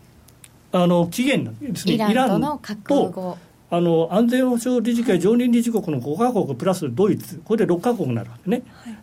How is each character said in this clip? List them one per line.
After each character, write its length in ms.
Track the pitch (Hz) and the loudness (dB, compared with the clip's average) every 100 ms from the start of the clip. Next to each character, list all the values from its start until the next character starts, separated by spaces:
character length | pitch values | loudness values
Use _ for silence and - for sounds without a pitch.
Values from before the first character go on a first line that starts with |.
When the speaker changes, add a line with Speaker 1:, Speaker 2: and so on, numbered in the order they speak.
| - - - _ - _ _ | -20 -20 -20 _ -20 _ _
Speaker 1:
あ 160 | 185 175 | 2 4
の、 200 | 175 170 | 4 2
期 180 | 202 262 | 0 0
限 180 | 240 | 0
な 80 | 113 | -2
ん 80 | - | -8
で 160 | 285 170 | -8 -6
す 120 | 190 | -2
ね。 60 | |
Speaker 2:
イ 40 | 226 | 0
ラ 280 | 214 233 262 | 2 2 2
ン 40 | |
と 100 | - | 0
の 180 | 285 285 | -2 -4
核 380 | - 208 - 285 | -10 -14 0 0
合。 0 | |
Speaker 1:
イ 80 | |
ラ 60 | 185 | 0
ン 40 | |
と、 240 | 185 185 170 - _ _ | -4 -10 -10 -18 _ _
あ 120 | 175 | 0
の、 280 | 170 165 165 | 4 2 2
安 180 | 185 240 | 2 2
全 200 | 254 254 | 2 2
保 80 | 233 | 0
障 260 | 254 247 | 0 0
理 120 | 226 240 | 0 0
事 80 | |
会 160 | 233 180 | 2 2
常 160 | 185 240 | 4 2
任 160 | 247 | 4
理 100 | 233 | 2
事 100 | 233 | 2
国 200 | 220 170 | -2 -2
の 80 | 139 | -4
五 180 | 143 160 | -4 -2
カ 160 | 240 | 0
国 220 | 214 139 131 | 0 -2 -2
プ 100 | 180 | -2
ラ 80 | |
ス 140 | 185 143 | -2 -4
ド 200 | 117 202 | 0 0
イ 80 | 151 | 0
ツ、 240 | - - - | -6 -16 -4
こ 100 | 220 | -2
れ 40 | |
で 60 | 185 | 0
六 120 | 175 | 0
カ 140 | 240 | -2
国 140 | 226 139 | -2 -4
に 60 | 117 | -4
な 80 | |
る 80 | - | -8
わ 80 | - | -10
け 60 | 180 | -4
ね。 140 | 247 - | -4 -6
Speaker 3:
は 200 | - 233 | -20 -18
い。 80 | 214 | -18